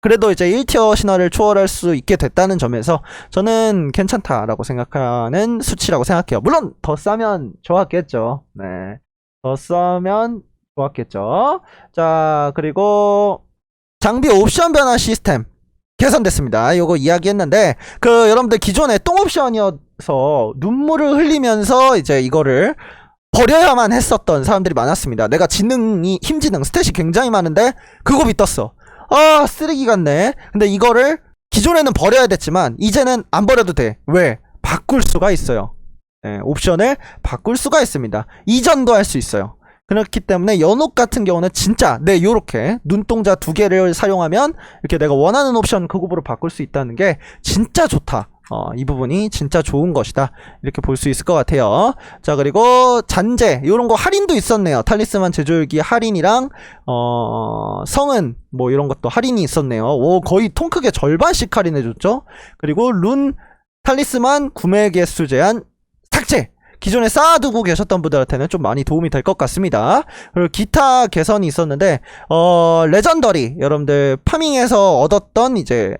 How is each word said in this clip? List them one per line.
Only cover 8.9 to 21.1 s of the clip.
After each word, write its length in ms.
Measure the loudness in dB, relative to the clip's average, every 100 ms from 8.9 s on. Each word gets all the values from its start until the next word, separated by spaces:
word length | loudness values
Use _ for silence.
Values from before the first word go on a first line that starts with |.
| -16 _ _ _ _
더 140 | -8 -8
싸면 840 | -4 -2 0 -2 -2 -2 -2 -6 -16 _ _ -8
좋았겠죠. 880 | -8 -6 -10 -8 -4 -2 -2 -2 _ -20 _ -4
자, 560 | 0 0 0 0 -2
그리고 920 | -4 -6 -2 0 2 2 2 0 -2 _ _ _ _ _ _
장비 260 | -2 0 4
옵션 460 | 4 4 2 2
변화 240 | 4 2 2
시스템 480 | 0 -2 -2 -2 -4 _ _ _ _ _
개선됐습니다. 760 | 2 4 2 0 -2 0 2 2
요거 200 | 2 0
이야기했는데, 800 | 2 0 0 -2 2 2 2 0 -10 -2
그, 280 | 2 4 6
여러분들, 280 | 4 2 0
기존에 400 | 0 0 0 0
똥 180 | 0 0
옵션이어서 1300 | 0 0 -2 0 -2 -4 _ _ -6 -2 0 0 -2 -4
눈물을 560 | -4 -2 0 0 0